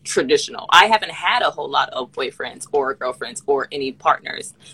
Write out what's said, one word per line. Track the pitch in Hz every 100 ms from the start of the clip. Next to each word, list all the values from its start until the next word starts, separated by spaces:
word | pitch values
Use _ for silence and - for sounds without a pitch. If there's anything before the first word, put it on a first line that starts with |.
traditional. | - - 135 143 - 120 -
I | 175 208
haven't | 220 175
had | 160 180 240
a | 170
whole | 147 143
lot | 139 135
of | 127 123
boyfriends | - 131 - 127 127 -
or | 143 131 135
girlfriends | 127 123 120 117 -
or | 139 131
any | 147 135
partners | - 160 135 - - - _ -